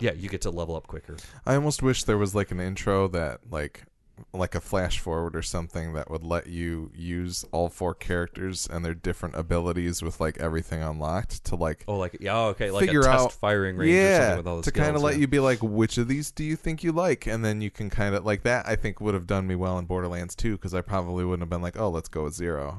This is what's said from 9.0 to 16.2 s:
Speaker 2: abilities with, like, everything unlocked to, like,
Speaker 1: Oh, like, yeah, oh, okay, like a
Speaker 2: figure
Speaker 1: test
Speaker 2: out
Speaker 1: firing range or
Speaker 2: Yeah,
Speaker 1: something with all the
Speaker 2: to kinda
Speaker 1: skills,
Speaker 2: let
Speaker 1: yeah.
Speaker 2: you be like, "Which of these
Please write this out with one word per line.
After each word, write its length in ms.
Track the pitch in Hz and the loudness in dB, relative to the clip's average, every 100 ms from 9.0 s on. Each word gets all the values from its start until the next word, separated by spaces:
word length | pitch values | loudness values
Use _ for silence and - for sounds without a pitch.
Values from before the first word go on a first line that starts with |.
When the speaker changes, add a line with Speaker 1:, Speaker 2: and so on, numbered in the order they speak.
| 90 85 87 - | -4 -4 -4 -4
Speaker 2:
abilities 640 | 82 85 87 87 85 85 | 0 0 2 0 -2 -2
with, 180 | 82 - | -4 -2
like, 180 | 80 - | -2 -2
everything 440 | 80 80 - 82 | -2 -2 -4 -4
unlocked 640 | 78 76 76 87 - - | -4 -4 -4 -2 -4 -6
to, 120 | - 85 | -4 0
like, 280 | 80 78 - | 0 -2 -4
Speaker 1:
Oh, 80 | 101 | -4
like, 200 | 90 - | -4 -4
yeah, 160 | 98 110 | -2 0
oh, 100 | 113 | 0
okay, 220 | 95 107 | 0 0
like 120 | 98 | 2
a 40 | 190 | 4
Speaker 2:
figure 160 | 151 | 6
Speaker 1:
test 220 | 131 127 123 | 8 8 4
Speaker 2:
out 60 | |
Speaker 1:
firing 440 | - 104 104 95 92 | 2 2 4 2 2
range 160 | 160 | 6
or 40 | 180 | 6
Speaker 2:
Yeah, 220 | 196 180 | 8 6
Speaker 1:
something 160 | 117 85 | 6 2
with 80 | 85 | 0
all 100 | 85 | -2
the 40 | |
Speaker 2:
to 100 | 80 | 0
kinda 160 | 104 151 | 2 2
Speaker 1:
skills, 120 | 151 | 4
Speaker 2:
let 120 | 147 | 2
Speaker 1:
yeah. 60 | 147 | 4
Speaker 2:
you 60 | 139 | 4
be 120 | 143 | 4
like, 220 | 135 120 | 4 4
"Which 360 | 113 107 110 - | 2 2 2 2
of 100 | 120 | 0
these 220 | 139 | 0